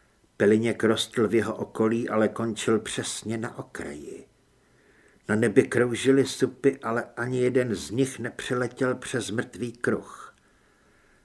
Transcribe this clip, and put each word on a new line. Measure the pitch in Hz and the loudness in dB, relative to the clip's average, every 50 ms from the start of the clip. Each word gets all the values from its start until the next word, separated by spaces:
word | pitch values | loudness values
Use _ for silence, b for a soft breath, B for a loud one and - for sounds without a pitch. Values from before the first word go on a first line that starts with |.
| _ _ _ _ _ _ _ | _ _ _ _ _ _ _
Peliněk | - 107 101 107 110 113 117 107 - - | 2 4 6 6 6 4 2 0 2 2
rostl | 110 110 107 - - - - 113 101 | 2 2 2 0 -2 0 0 2 4
v | 98 | 4
jeho | 113 101 107 - | 2 2 0 -2
okolí, | - - - - - 113 107 113 117 123 - | -6 -8 -6 0 2 2 2 2 0 -2 0
ale | 110 110 110 104 | 2 2 2 2
končil | 107 - 113 117 107 - - - 110 107 | 2 -2 -4 -4 -4 -2 0 2 2 2
přesně | 107 - - - 117 - - - - 107 113 113 | 0 -2 -6 -6 -6 -6 -8 -8 -6 -6 -6 -6
na | 110 120 - - | -6 -8 -10 -12
okraji. | 131 - - - - - 71 73 73 - - - - - _ _ _ _ _ _ _ _ _ _ _ _ _ _ _ _ _ _ _ - | -14 -12 -12 -12 -10 -10 -10 -12 -12 -14 -14 -16 -16 -20 _ _ _ _ _ _ _ _ _ _ _ _ _ _ _ _ _ _ _ 0
Na | 117 | 2
nebi | 107 117 117 98 131 123 | 2 2 4 4 4 4
kroužily | - - 120 123 123 117 104 - 131 135 139 131 | 4 2 2 2 2 0 0 2 4 4 4 4
supy, | - - - 139 117 - - - 139 131 - - | 2 0 0 -2 -2 0 0 0 0 0 0 -4
ale | 117 113 120 120 - - | -4 -4 -4 -4 -6 -8
ani | - 120 123 127 127 | -8 -6 -4 -2 0
jeden | 123 123 123 131 127 123 107 | 0 2 2 2 2 0 -2
z | 87 95 - | -4 -6 -4
nich | 101 123 135 127 - - | -2 0 0 0 -2 -6
nepřeletěl | 113 123 - - - - 127 123 127 120 - - 135 127 123 | -10 -10 -10 -10 -6 -4 -2 -2 -2 -4 -2 -2 -2 -2 -2
přes | 127 - - - 123 104 - | -4 -6 -6 -4 -4 -4 -2
mrtvý | 101 117 117 - - - 117 120 - | -4 -4 -4 -6 -8 -8 -8 -8 -8
kruh. | - - 127 110 - - - - - - - - _ _ _ _ _ _ _ _ _ _ _ _ _ _ _ _ _ _ | -4 -2 0 0 0 -2 -8 -16 -18 -18 -20 -20 _ _ _ _ _ _ _ _ _ _ _ _ _ _ _ _ _ _